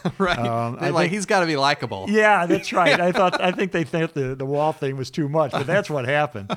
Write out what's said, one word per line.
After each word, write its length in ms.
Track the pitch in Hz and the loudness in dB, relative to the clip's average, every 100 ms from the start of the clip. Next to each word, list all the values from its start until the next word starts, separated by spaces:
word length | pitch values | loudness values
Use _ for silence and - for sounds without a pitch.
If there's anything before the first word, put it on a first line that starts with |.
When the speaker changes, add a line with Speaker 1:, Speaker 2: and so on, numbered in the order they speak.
Speaker 1:
<laughs> 140 | 175 - | -6 -2
Right. 200 | 190 147 | 0 0
Speaker 2:
Um, 360 | 120 117 117 120 | -2 -2 -4 -4
Speaker 1:
They're 100 | - | -2
Speaker 2:
I 40 | |
Speaker 1:
like, 140 | 165 | 0
Speaker 2:
think 100 | 160 | 0
Speaker 1:
"He's 120 | 208 185 | -2 0
gotta 180 | 202 170 | 0 2
be 100 | 147 | 2
likable." 520 | 139 147 120 98 95 | 2 0 -4 -6 0
Speaker 2:
Yeah, 360 | 214 214 202 175 | 4 4 4 4
that's 260 | 190 - | 0 0
right. 260 | - 285 226 | 2 4 4
Speaker 1:
<laughs> 80 | 180 | 2
Speaker 2:
I 40 | |
thought, 280 | 175 180 294 | 2 2 2
I 120 | 185 | 0
think 200 | 185 196 | 0 -2
they 120 | 175 | -2
thought 300 | 156 165 160 | -2 -2 -2
the, 220 | 151 131 135 | -2 -4 -4
the 100 | 135 | -4
wall 280 | 143 156 | 0 0
thing 240 | 156 139 135 | -2 -4 -6
was 120 | 127 | -6
too 180 | - 143 | -4 -2
much, 220 | 156 147 | 0 0
but 140 | - 139 | -2 0
that's 220 | 190 202 | 0 0
what 160 | 147 123 | -4 0
happened. 500 | 147 147 104 98 | 0 0 -4 -8